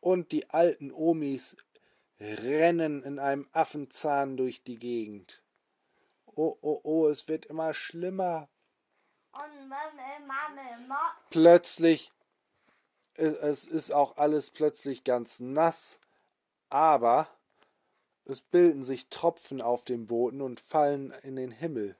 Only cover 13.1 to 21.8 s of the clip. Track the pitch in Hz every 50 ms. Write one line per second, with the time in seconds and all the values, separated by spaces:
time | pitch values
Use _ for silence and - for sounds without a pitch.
13.1 | _ - 160 156 151 - - 147 147 139 - - - 160 147 - 143 143 143 143
14.1 | - - 147 151 156 151 139 - _ - 151 151 147 - - 143 135 127 _ -
15.1 | 123 120 117 110 - - 123 127 135 147 160 165 160 - - - - _ _ _
16.1 | _ _ _ _ _ _ _ _ _ _ _ _ 139 139 156 160 151 135 117 117
17.1 | 120 139 156 - _ _ _ _ _ _ _ _ _ _ _ _ _ _ _ _
18.1 | _ _ _ - 135 127 _ _ - 175 175 170 151 139 131 123 135 123 - _
19.1 | - - - 170 165 - - - - 131 113 117 123 120 - - 127 117 113 104
20.1 | 117 117 120 123 123 139 139 127 120 120 _ _ - 156 147 143 143 139 139 135
21.1 | - - - 139 131 131 127 127 113 113 147 165 151 120